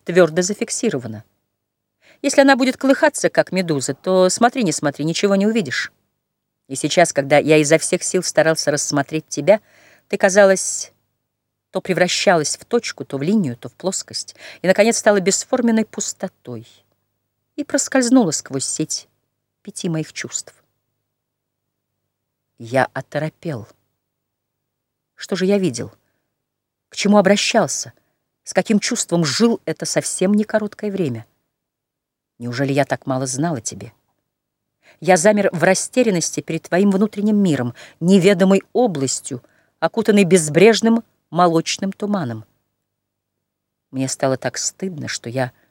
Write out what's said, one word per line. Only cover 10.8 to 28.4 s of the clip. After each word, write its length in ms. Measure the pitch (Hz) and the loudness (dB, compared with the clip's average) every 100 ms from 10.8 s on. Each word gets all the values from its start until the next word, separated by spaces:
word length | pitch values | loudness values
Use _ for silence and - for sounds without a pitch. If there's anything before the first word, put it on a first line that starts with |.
| - _ _ _ _ _ _ _ _ | -12 _ _ _ _ _ _ _ _
то 100 | 185 | -8
превращалась 760 | - 170 175 - - 170 147 - | -4 0 0 0 2 2 2 -6
в 80 | - | -4
точку, 400 | 233 - - 139 | -4 -4 -10 -10
то 120 | 139 | -6
в 40 | |
линию, 340 | 151 220 156 117 | 0 0 0 -4
то 140 | 123 | -12
в 40 | |
плоскость, 640 | - 180 190 - - - - - - | -10 -8 -6 -8 -12 -12 -16 -20 -4
и, 60 | 175 | 0
наконец, 300 | 190 220 226 | 4 2 2
стала 220 | - 202 | 2 2
бесформенной 680 | 185 190 - 254 240 220 220 | 2 -2 -2 -2 0 0 -2
пустотой 840 | - - - 190 - - 117 117 _ _ _ _ _ _ _ _ - | -6 -10 -10 -12 -14 -16 -16 -16 _ _ _ _ _ _ _ _ -12
и 80 | |
проскользнула 680 | 285 285 - 269 233 262 185 | -4 -4 -2 -2 2 4 2
сквозь 340 | - - 139 - | -2 -6 -8 -6
сеть 420 | - 156 - - _ _ _ _ _ | -6 -6 -8 -12 _ _ _ _ _
пяти 280 | - - 180 | -20 -10 -6
моих 240 | 160 151 | -6 -8
чувств. 400 | - - - - _ _ _ _ _ _ _ _ _ _ _ _ _ _ _ _ _ _ _ _ - | -10 -12 -12 -14 _ _ _ _ _ _ _ _ _ _ _ _ _ _ _ _ _ _ _ _ -20
Я 300 | 117 131 - | -4 -2 -2
оторопел. 720 | - - 147 156 - 175 127 104 _ _ _ _ _ _ _ _ _ _ _ _ _ _ - | -4 -10 -6 -8 -8 -10 -10 -10 _ _ _ _ _ _ _ _ _ _ _ _ _ _ -20
Что 200 | - 185 | -8 -2
же 100 | 185 | 0
я 120 | 202 | 0
видел? 360 | 180 113 110 - _ _ _ _ _ _ _ _ _ | 0 -4 -10 -16 _ _ _ _ _ _ _ _ _
К 60 | - | -4
чему 220 | 196 208 | 2 4
обращался? 760 | 185 202 - 226 156 - - - _ _ _ _ | 4 2 2 0 0 -4 -10 -16 _ _ _ _